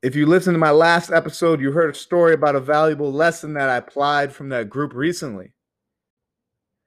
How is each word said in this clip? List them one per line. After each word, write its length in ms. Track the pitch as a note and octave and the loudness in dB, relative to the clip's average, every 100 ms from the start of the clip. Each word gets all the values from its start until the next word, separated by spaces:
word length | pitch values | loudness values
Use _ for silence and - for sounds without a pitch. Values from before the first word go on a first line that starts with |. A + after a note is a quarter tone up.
If 120 | C3 | -2
you 120 | C#3+ D3+ | 0 2
listened 280 | F3+ F#3 | 2 2
to 60 | E3+ | 2
my 100 | D#3+ | 4
last 400 | D3 E3 E3+ E3+ | 4 4 2 2
episode, 500 | E3 D#3 - E3+ D#3 | -2 -2 -2 0 0
you 120 | C3+ | 0
heard 180 | D3 E3 | 0 -2
a 80 | C#3 | -4
story 360 | - F3 E3 | -2 2 4
about 200 | D#3+ D3+ | 4 2
a 60 | C#3 | 0
valuable 520 | C3 D3+ D#3 D3 D3 | 0 2 2 0 -4
lesson 420 | C#3 E3 E3 D3+ | 0 0 -2 -10
that 140 | D3+ C3+ | -6 -2
I 80 | B2 | -2
applied 560 | - C#3 C#3+ D3 C#3+ | -4 -4 0 0 -2
from 180 | C3+ C#3 | -8 -8
that 200 | B2+ G#2+ | -6 -6
group 220 | C3+ C#3+ | -6 -8
recently. 600 | B2 D#3 F3 D3 G2+ F#2 _ _ _ _ _ _ _ _ _ _ _ _ _ | -4 -6 -4 -10 -12 -16 _ _ _ _ _ _ _ _ _ _ _ _ _